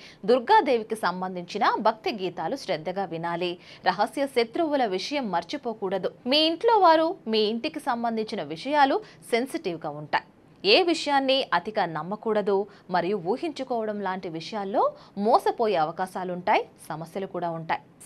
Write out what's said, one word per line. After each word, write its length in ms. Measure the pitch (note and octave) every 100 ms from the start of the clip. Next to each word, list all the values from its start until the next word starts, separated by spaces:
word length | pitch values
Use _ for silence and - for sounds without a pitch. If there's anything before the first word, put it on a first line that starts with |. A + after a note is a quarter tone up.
| - - G3
దుర్గాదేవికి 720 | B3+ A#3 G#4+ C#4 A#3+ G#3+ A3
సంబంధించిన 800 | F#3 F#3 F#3 F3+ F3 G3+ D4+ A#4
భక్తి 320 | A3 A3+ F#4+
గీతాలు 440 | A3 F#3 E3 E3 C4+
శ్రద్ధగా 500 | - D#3 F3+ F#3 F#3
వినాలి. 520 | E3 E3+ E3+ F3 F3 - - F#3
రహస్య 400 | F3+ A3+ D4 C#4
శత్రువుల 580 | A#3+ A#3 E4 D#4+ C#4+ A3+
విషయం 460 | F#3 - C#4+ A3
మర్చిపోకూడదు. 800 | F3 - - A#3+ A3 F#3+ F#3+ - - A#3+
మీ 100 | D4+
ఇంట్లో 420 | D#4+ D#4+ A#4 A4
వారు, 360 | F4 D#4+ D#4+ F#4+ A3+
మీ 120 | A3
ఇంటికి 400 | G#3 A#3 D4+ D4+
సంబంధించిన 640 | C#4 A#3 A#3 A3+ G#3+ G#3
విషయాలు 580 | C#3+ D#3+ C4 D4 C4+ F#4+ - - -
సెన్సిటివ్‌గా 580 | A#3 C4 E4 F#3 D#3+ D#3
ఉంటాయి. 340 | D3 D3+ - - _ _ - F#3
ఏ 180 | C4+
విషయాన్ని 640 | E4+ D#4+ D4 C#4 C4+ C4+ -
అతిగా 320 | F3 G#3+ G#3+ E3+
నమ్మకూడదు 800 | D#3 E3+ G#3 A3+ G#3+ G3+ G3 G#3 - -
మరియు 280 | F3+ E3+ G#3
ఊహించుకోవడం 840 | E3+ B3+ E4+ C4+ C4 A#3 G#3+ G#3
లాంటి 280 | F#3+ F#3 F#3
విషయాల్లో 640 | D#3+ D#3+ A3 G3 C4 C#5 - - G3
మోసపోయే 580 | G#3 G4 G4+ - A3 F3
అవకాశాలుంటాయి, 920 | D#3 E3+ F#3 G3+ F#3 F3+ F#3+ E4 A#4+ - -
సమస్యలు 380 | D#3 E3 G3 F#3+
కూడా 220 | F3 E3+
ఉంటాయి. 320 | E3 D#3+ - - -